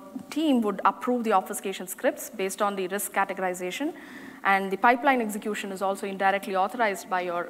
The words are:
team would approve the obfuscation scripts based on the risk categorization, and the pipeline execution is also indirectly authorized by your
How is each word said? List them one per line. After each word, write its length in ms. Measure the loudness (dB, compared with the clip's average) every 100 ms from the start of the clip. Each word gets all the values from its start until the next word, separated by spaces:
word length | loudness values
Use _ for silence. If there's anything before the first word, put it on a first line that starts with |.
| -8 -14 -8
team 280 | 0 4 4
would 200 | 2 2
approve 400 | 2 2 0 0
the 100 | 4
obfuscation 520 | 2 2 -4 -6 -6 -8
scripts 460 | -2 -2 -2 -6
based 320 | -4 -4 0
on 120 | 0 0
the 120 | -2
risk 260 | -2 -2
categorization, 800 | -2 -2 0 -2 -2 -4 -4 -4 -6 -12 -16 -16 -4 2
and 260 | 4 2
the 60 | 4
pipeline 440 | 4 6 4 4
execution 500 | 2 -2 -4 -4 -6
is 100 | -2
also 240 | -2 -2 -4
indirectly 500 | 0 2 2 2 0
authorized 540 | 0 2 0 0 -2
by 120 | -2
your 240 | -2 -2 -4